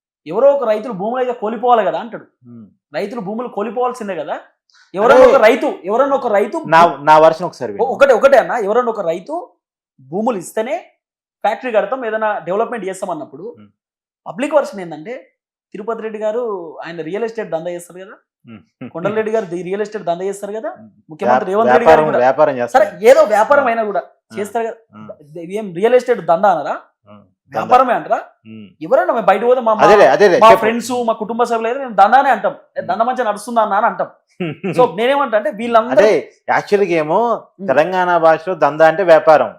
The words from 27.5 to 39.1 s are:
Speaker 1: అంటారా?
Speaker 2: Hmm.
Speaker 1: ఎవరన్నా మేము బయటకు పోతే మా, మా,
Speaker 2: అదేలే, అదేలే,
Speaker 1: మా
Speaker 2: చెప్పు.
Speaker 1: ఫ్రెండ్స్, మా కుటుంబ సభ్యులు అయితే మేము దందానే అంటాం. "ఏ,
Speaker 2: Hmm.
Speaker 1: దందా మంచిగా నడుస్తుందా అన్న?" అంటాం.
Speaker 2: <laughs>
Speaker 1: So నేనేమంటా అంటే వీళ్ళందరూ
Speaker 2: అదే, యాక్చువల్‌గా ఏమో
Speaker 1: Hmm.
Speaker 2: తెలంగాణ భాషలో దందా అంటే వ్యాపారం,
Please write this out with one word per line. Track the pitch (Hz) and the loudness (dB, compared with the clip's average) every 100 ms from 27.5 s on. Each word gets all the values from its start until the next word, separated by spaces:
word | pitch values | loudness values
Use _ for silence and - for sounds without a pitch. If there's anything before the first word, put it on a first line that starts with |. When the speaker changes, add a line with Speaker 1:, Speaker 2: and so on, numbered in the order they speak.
| 135 - 247 262 196 | -8 2 2 4 -2
Speaker 1:
అంటారా? | 156 233 | -2 -6
Speaker 2:
Hmm. | - _ 110 110 101 - | -6 _ -20 -20 -20 -14
Speaker 1:
ఎవరన్నా | 156 269 359 262 | -2 0 0 -2
మేము | 185 | 0
బయటకు | 202 240 | 0 2
పోతే | 254 | 2
మా, | 226 214 | 2 2
మా, | |
Speaker 2:
అదేలే, | 156 208 156 | 4 6 6
అదేలే, | 151 202 170 | 6 4 6
Speaker 1:
మా | 220 | 6
Speaker 2:
చెప్పు. | 202 | 6
Speaker 1:
ఫ్రెండ్స్, | 214 233 220 247 233 | 4 -2 -4 -4 -2
మా | |
కుటుంబ | 220 208 226 | -4 -4 -2
సభ్యులు | 233 226 226 | -2 -2 -4
అయితే | 254 | -6
మేము | 269 196 | -6 2
దందానే | 196 254 277 | 4 6 4
అంటాం. | 220 185 - _ 185 | 0 -2 -6 _ -10
"ఏ, | |
Speaker 2:
Hmm. | 170 | -6
Speaker 1:
దందా | 190 233 | -2 -2
మంచిగా | 240 226 | -2 -4
నడుస్తుందా | 202 - 233 | -4 -4 -2
అన్న?" | 214 196 | 0 2
అంటాం. | 220 180 170 _ _ - | 0 -2 -8 _ _ -10
Speaker 2:
<laughs> | 175 147 196 165 | -8 -6 -6 0
Speaker 1:
So | 247 170 | 0 2
నేనేమంటా | 240 285 269 311 | 0 0 0 -2
అంటే | 311 | -2
వీళ్ళందరూ | 202 233 233 233 | -6 0 0 2
Speaker 2:
అదే, | 254 214 170 - _ - | 4 4 4 -2 _ -4
యాక్చువల్‌గా | 120 - 202 202 | -4 0 0 2
ఏమో | 170 151 180 233 202 - - | 0 0 0 0 -2 -8 -12
Speaker 1:
Hmm. | 190 | -2
Speaker 2:
తెలంగాణ | 135 165 185 180 175 | 0 0 0 0 2
భాషలో | 160 156 180 175 | 4 2 -2 -2
దందా | 143 151 160 | 0 4 4
అంటే | 160 | 4
వ్యాపారం, | 185 | 4